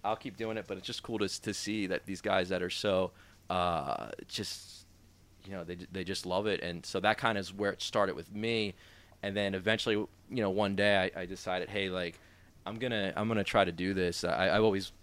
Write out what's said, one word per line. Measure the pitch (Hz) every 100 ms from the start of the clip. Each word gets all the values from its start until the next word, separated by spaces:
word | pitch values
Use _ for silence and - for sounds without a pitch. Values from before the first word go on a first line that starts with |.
I'll | 101 110
keep | 131 92
doing | 110 110
it. | 92
But | 95
it's | 107
just | 117
cool | - 110
to, | 98 -
to | -
see | 101 - 107 95
that | 90
these | - 92
guys | 104 95 90
that | 92
are | 90
so, | - 104 92 92 - - - -
uh, | 90 87 82 67 - 55 - -
just, | - 101 - - - - - - - - - 98
you |
know, | 95
they, | 85 90 90
they | 95
just | 87 95 90
love | 92 107
it. | 98
And | 87 87
so | - 95
that | 101 110
kind | 117 104
of |
is | 87
where | 98 101
it | 92
started | - 113 98 73
with | 85
me. | 104 113 113 104 - - - - -
And | 101 98
then | 101
eventually, | 95 95 110 -
you | 104 107 - -
know, | 127 101
one | 95 101 98
day | 104 101 92 -
I, |
I | 90
decided, | 95 95 92 87
hey, | 104 95
like, | 92 87 - - - - - 92
I'm | 110
gonna, | 127 110 95 -
I'm | 107
gonna | 110
try | 98 110
to | 92
do | 85 92
this. | 95 90 -
I, | 87 - 92
I've | 101
always | 110 98 90 -